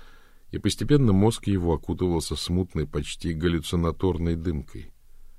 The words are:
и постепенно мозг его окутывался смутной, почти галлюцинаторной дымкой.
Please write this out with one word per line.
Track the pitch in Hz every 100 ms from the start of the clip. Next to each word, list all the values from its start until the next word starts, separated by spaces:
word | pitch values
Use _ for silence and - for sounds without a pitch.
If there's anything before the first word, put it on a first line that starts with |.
| - - - - -
и | -
постепенно | 104 - 110 147 127
мозг | 95 104 117 -
его | 98 85
окутывался | 78 - 85 90 82 - 76
смутной, | - 87 92 80 73
почти | 78 73 - 87
галлюцинаторной | 82 85 85 76 90 82 80 92 82 85 82
дымкой. | 82 76 - - - - - - -